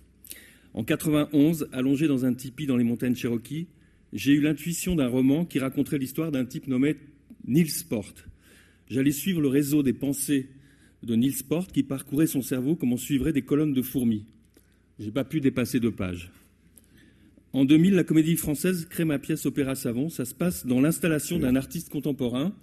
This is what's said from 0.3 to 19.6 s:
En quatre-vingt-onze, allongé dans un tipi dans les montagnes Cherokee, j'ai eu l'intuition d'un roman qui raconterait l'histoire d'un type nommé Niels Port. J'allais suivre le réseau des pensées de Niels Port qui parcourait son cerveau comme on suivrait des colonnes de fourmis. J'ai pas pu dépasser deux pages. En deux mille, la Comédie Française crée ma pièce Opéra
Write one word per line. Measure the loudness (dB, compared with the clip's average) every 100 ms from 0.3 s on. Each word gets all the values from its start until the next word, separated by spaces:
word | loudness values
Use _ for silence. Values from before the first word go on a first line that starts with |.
| -20 -20 -20 -12
En | -6
quatre-vingt-onze, | -2 -2 2 0 2 4 4 2 -4
allongé | -2 0 2 2
dans | 2 0
un |
tipi | -2 -6 -6 0
dans | 2
les |
montagnes | 2 0 -2 -2
Cherokee, | -2 -4 -6 -8 -10 _ _ _ _
j'ai | -2 4
eu | 4
l'intuition | 4 0 -4 -6 -2 0
d'un | 2
roman | 2 4 2 0
qui | -2
raconterait | -2 -2 -2 -2
l'histoire | -4 -4 -4
d'un | -2 -4
type | -6 -4
nommé | 0 0 -2 -10 -20 -20 -14 0
Niels | 2 2 -2 -6
Port. | -6 -6 -14 -20 -20 _ -20 _ _ -6
J'allais | 0 0
suivre | 0 -2 0
le | 2
réseau | 2 2 2
des | 2
pensées | 0 -2 -4 -2 -2 -2 -12 -20 _ -20 _
de | -2 2
Niels | 2 -2 -2
Port | -4 -2
qui | -4
parcourait | -2 -6 -4 0 0
son | 0
cerveau | -4 -2 -2 0
comme | 0
on | 0
suivrait | 0 0 0
des | -2
colonnes | 0 0 2
de | 0
fourmis. | -2 0 0 0 -4 -20 _ _ _ _ _ -14
J'ai | -6
pas | -6 -4
pu | 0
dépasser | 0 2 0 0
deux | 0
pages. | -2 -4 -6 -12 -20 _ _ _ _ _ -20 -20 _ -20 _ _
En | 0 6
deux | 8
mille, | 8
la | 4
Comédie | 4 4 4 0
Française | 0 -2 -2 -2 -6
crée | -2 -2
ma | -2
pièce | -2 -4 -2
Opéra | -2